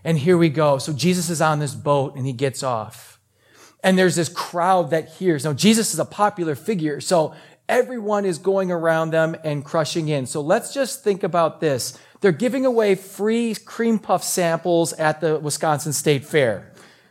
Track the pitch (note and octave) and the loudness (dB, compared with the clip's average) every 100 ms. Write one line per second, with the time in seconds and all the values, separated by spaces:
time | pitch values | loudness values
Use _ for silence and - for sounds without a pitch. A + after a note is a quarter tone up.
0 | D#3 E3 C#3+ F3+ E3+ C#3+ D3+ C3+ D3 D3 | -2 0 4 4 4 4 2 2 0 -2
1 | D#3+ F3+ E3 D#3+ D#3+ D3+ D3 A2+ B2 C#3+ | 0 0 -2 0 0 0 -2 -4 0 0
2 | C3 C#3 C3 A#2+ C#3 B2 C3+ A#2 G#2+ - | 0 -4 -6 -2 -4 -2 -4 -4 -6 -14
3 | - - _ _ _ _ - _ G3 F#3 | -20 -20 _ _ _ _ -20 _ 2 4
4 | F#3 D#3+ E3 - - F3 F3 F#3+ D#3+ D#3+ | 4 2 -2 -4 -6 0 2 2 2 -2
5 | D#3 - F#3 D3+ D3 C#3+ F#3+ A3+ G3+ D#3 | -4 -4 -2 0 -2 0 4 4 2 -2
6 | D3+ - G#3 G3+ E3 C#3+ - G#3+ D#3 D3 | -4 0 0 0 -6 -4 -4 -2 -2 -4
7 | - F3+ D#3 - - _ - A#3+ B3 B3 | 0 0 0 -4 -20 _ -2 0 0 -2
8 | G#3 G#3 G3 D#3 F#3+ G3 F#3 F3 E3 D#3+ | -2 -2 0 -2 0 0 0 0 2 2
9 | D#3+ D#3+ D#3+ E3 D#3 D3 C#3 E3+ D3+ E3+ | 2 2 0 -2 -4 -4 -4 -2 -2 -2
10 | D#3 D3 B2 D#3+ D3 G#3 - C#4 C4 - | -2 -2 -4 -4 0 0 -2 -4 -4 -4
11 | G#3+ F#3 F#3+ F3 D#3+ D#3+ D#3+ C3 - - | -4 -2 -2 0 0 0 -2 -2 -4 -12
12 | - _ G3+ C#3+ A#3+ C4 C4 A#3 G#3+ F#3+ | -20 _ 0 2 0 0 0 2 2 0
13 | - - G#3 A3+ A#3 G#3 - - A#3 A3 | -4 -6 -2 0 -2 -4 -10 -4 0 0
14 | - F3+ - - E3+ E3 F3+ E3+ E3 - | 0 -2 0 -2 0 0 2 2 2 0
15 | D#3 D#3 D#3+ D#3 D3+ - E3 D3 D#3+ C#3 | -2 0 0 0 -2 -2 0 -2 -2 -4
16 | - C#3+ - D#3+ B2+ G2 - - - _ | 0 0 0 0 2 0 -8 -20 -20 _
17 | _ | _